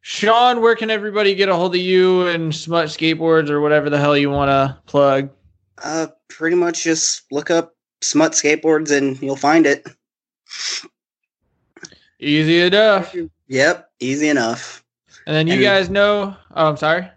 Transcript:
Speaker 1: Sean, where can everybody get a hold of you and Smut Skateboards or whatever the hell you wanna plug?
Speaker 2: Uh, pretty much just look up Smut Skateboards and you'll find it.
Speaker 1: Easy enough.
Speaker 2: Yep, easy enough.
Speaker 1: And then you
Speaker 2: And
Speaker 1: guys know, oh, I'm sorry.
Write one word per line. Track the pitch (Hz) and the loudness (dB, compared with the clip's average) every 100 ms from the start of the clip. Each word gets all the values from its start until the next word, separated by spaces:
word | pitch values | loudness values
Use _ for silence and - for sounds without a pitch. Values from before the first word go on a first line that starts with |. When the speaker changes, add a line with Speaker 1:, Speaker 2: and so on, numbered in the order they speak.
Speaker 1:
Sean, | - - 208 226 247 240 | -12 -4 2 4 4 4
where | 233 | 2
can | 226 220 | 2 -2
everybody | 214 208 202 202 | -4 -4 0 0
get | 190 196 | 0 0
a | |
hold | 175 185 | 0 0
of | 180 | -2
you | 180 185 185 185 180 | 0 2 4 2 0
and | 170 160 | -2 -4
Smut | 156 160 170 156 | -6 -4 -2 -2
Skateboards | 156 160 160 165 160 147 | -2 -2 0 2 2 2
or | 147 | -2
whatever | 147 151 147 | 2 2 2
the | 147 | 0
hell | 147 143 | 2 2
you | 143 | 0
wanna | 143 139 135 135 135 _ | 0 0 2 0 -6 _
plug? | 143 139 135 139 _ _ _ _ - | 2 2 2 -4 _ _ _ _ -16
Speaker 2:
Uh, | 151 160 156 _ _ | -8 -6 -6 _ _
pretty | - 160 | -6 -2
much | 175 170 165 | 0 -2 -2
just | 165 160 - - _ | -2 -2 -2 -6 _
look | 139 147 | -8 -2
up | 170 165 _ _ _ | -2 -2 _ _ _
Smut | - 147 156 | -2 2 2
Skateboards | - 147 156 160 156 151 | 2 0 0 0 0 0
and | 143 139 131 | 0 0 -4
you'll | 135 | -8
find | 139 143 160 147 | -2 2 4 4
it. | 143 - _ _ _ _ _ _ - - - - _ _ _ _ _ _ _ _ - - - _ _ | 0 -6 _ _ _ _ _ _ -12 -10 -10 -14 _ _ _ _ _ _ _ _ -20 -20 -20 _ _
Speaker 1:
Easy | 147 151 156 170 | -2 0 2 2
enough. | 180 202 220 196 170 180 165 _ _ | 4 4 4 2 -2 -10 -12 _ _
Speaker 2:
Yep, | 131 147 175 _ _ | 0 0 0 _ _
easy | 123 139 151 | -6 -2 0
enough. | 143 113 120 - - _ _ _ - - | 0 -2 -6 -12 -20 _ _ _ -20 -4
Speaker 1:
And | |
then | 156 | -2
you | 160 | 0
Speaker 2:
And | 190 | 2
Speaker 1:
guys | 202 196 180 | 2 2 0
know, | 196 202 208 202 190 _ | 0 2 0 -4 -10 _
oh, | - 156 | -2 -2
I'm | 147 | 0
sorry. | 151 170 185 | -2 -2 -4